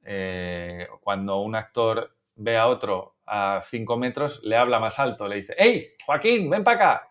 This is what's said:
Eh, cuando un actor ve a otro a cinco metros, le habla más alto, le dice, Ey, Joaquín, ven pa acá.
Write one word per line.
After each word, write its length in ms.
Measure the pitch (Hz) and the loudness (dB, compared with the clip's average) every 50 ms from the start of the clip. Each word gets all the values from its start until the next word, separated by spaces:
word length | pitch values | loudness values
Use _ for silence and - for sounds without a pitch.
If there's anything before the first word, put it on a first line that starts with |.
| _ | _
Eh, 840 | - 104 98 95 95 92 90 90 90 90 87 87 87 87 90 90 - - - | -10 -8 -6 -6 -6 -6 -6 -6 -6 -8 -8 -8 -10 -10 -12 -12 -14 -16 -14
cuando 400 | _ - 98 98 98 98 98 98 | _ -4 -4 -4 -2 -2 -2 -2
un 140 | 101 107 110 | -2 -2 -4
actor 600 | 110 110 - _ - 117 113 110 110 117 - _ _ _ _ _ | -6 -6 -6 _ 0 2 2 2 0 -4 -6 _ _ _ _ _
ve 220 | _ 110 107 117 | _ -4 0 2
a 100 | 113 113 | 4 4
otro 500 | 120 127 123 - 101 101 92 95 - _ _ _ | 4 4 2 0 -2 -2 -2 -4 -8 _ _ _
a 360 | - 104 104 101 98 98 95 87 | -8 -4 -2 0 0 0 -2 -4
cinco 320 | - - 120 113 107 120 | -6 -8 -8 -4 -4 -2
metros, 460 | 117 123 127 120 - 143 147 143 - - | -2 -2 -4 -2 -2 -4 -4 -4 -6 -6
le 140 | 107 110 | 0 4
habla 220 | 113 123 123 123 113 | 4 4 4 4 2
más 200 | 110 110 - - | 0 0 -2 0
alto, 280 | 139 135 - - 104 | -2 -2 -2 -4 -6
le 100 | 101 101 | -6 -6
dice, 180 | 104 98 - - | -6 -8 -8 0
Ey, 360 | - 190 233 247 175 - - _ _ - | 4 4 4 4 4 -2 -8 _ _ -4
Joaquín, 440 | - 143 151 - 214 240 233 196 147 | -2 -2 0 2 2 2 2 2 0
ven 140 | 156 202 208 | 0 2 4
pa 100 | 240 233 | 4 4
acá. 360 | 233 214 170 127 - - _ | 6 6 4 4 2 0 _